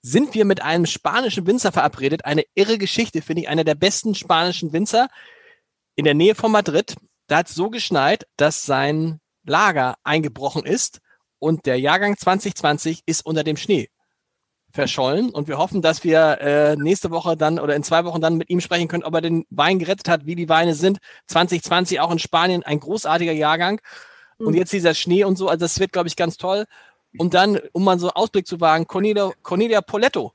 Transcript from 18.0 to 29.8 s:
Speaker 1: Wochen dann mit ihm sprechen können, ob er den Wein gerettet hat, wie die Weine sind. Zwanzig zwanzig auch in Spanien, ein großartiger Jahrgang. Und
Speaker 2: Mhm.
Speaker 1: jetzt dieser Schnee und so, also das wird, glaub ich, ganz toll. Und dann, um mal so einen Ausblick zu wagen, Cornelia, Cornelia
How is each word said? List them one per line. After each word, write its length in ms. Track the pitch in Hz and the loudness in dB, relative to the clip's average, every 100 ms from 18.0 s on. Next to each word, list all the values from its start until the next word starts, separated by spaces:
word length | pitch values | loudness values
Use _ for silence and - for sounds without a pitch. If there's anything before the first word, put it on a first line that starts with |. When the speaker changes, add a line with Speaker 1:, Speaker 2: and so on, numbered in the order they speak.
| 170 | 0
Speaker 1:
Wochen 160 | 165 | -2
dann 160 | 160 165 | 0 0
mit 120 | - | 0
ihm 100 | 180 | -2
sprechen 280 | - 175 170 | 0 -2 -2
können, 160 | 170 | -4
ob 100 | 160 165 | -2 -2
er 60 | |
den 240 | 165 165 - | 0 -2 -4
Wein 300 | 185 151 190 | 0 2 2
gerettet 300 | 165 196 - | -2 -4 0
hat, 160 | 165 147 | -2 -2
wie 100 | 175 | -8
die 140 | 165 | 2
Weine 260 | 160 170 151 | 2 4 2
sind. 240 | 180 196 - - - | 0 0 -6 -20 -2
Zwanzig 360 | 165 175 175 | 0 2 -2
zwanzig 360 | - 175 180 165 | 0 0 0 -2
auch 100 | 165 | 0
in 80 | 170 | -2
Spanien, 440 | - 165 180 180 | -2 0 2 0
ein 160 | - 147 | -2 -6
großartiger 520 | 143 208 143 170 170 | -4 -6 -2 0 0
Jahrgang. 480 | 156 151 165 175 220 - - - - _ _ | 0 0 0 0 -2 -8 -20 -20 -20 _ _
Und 160 | 220 | 0
Speaker 2:
Mhm. 60 | 160 | 0
Speaker 1:
jetzt 140 | 180 | 0
dieser 220 | 202 170 156 | 2 2 2
Schnee 280 | 180 180 | 0 2
und 140 | 196 185 | 2 0
so, 100 | 190 | 0
also 180 | 160 170 | 0 -2
das 140 | - | -2
wird, 120 | 190 | -2
glaub 160 | 180 175 | -2 -4
ich, 80 | - | -2
ganz 220 | 170 - | -4 -4
toll. 280 | 180 202 214 - - _ _ - | -4 -4 -6 -14 -20 _ _ -4
Und 160 | 170 | 2
dann, 260 | 180 202 202 - | 4 4 2 -4
um 100 | 175 | 0
mal 160 | 190 185 | 2 2
so 80 | 175 | 0
einen 80 | - | -2
Ausblick 320 | 220 202 180 | -2 -2 -4
zu 120 | 175 | 0
wagen, 260 | 165 160 160 | 2 2 0
Cornelia, 440 | 190 208 208 196 - | -2 0 0 -2 -4
Cornelia 380 | - 185 233 214 | -4 -2 2 0